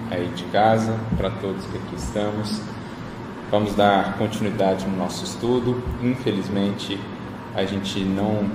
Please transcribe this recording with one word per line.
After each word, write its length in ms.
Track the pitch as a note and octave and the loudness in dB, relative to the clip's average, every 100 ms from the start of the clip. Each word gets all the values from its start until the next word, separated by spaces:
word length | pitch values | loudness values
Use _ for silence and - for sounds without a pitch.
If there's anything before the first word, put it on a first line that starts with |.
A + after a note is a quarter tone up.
| - | -4
aí 160 | F2+ F2 | -2 -2
de 160 | E2+ - | -4 0
casa, 520 | G2+ A2 A2+ A2+ A2+ - - | 4 6 6 2 -2 0 0
pra 140 | F#2+ | 0
todos 340 | - G2 F#2+ - | -2 -4 -4 -6
que 100 | G2 | -8
aqui 180 | - | -8
estamos. 680 | F2 - G#2 G#2 G#2+ G#2 - - - - - - - - - - | -6 -4 -2 0 -2 -2 -4 -6 -8 -10 -10 -10 -10 -10 -10 0
Vamos 240 | G#2 G#2 | 2 2
dar 420 | G#2 G2+ G2 F#2+ G2 | 4 6 6 4 0
continuidade 680 | G#2+ - G#2 G2 F#2+ F#2+ G2 | -2 0 0 2 4 2 0
no 100 | F#2+ | -2
nosso 280 | F2+ - | -2 -4
estudo. 580 | - - A#2 B2 A#2+ A#2+ - - | -6 -2 2 2 2 0 -2 -2
Infelizmente, 960 | B2 B2 A2+ F#2+ F#2+ G2+ G2 G2+ - G2 - - - - - | 0 0 0 0 0 0 0 0 -4 -6 -6 -10 -10 -10 -6
a 100 | G#2+ | -2
gente 360 | F#2+ G2 F#2+ G2+ | 0 0 -2 0
não 440 | F#2+ F#2+ G#2 G#2+ G2+ | 2 2 2 2 0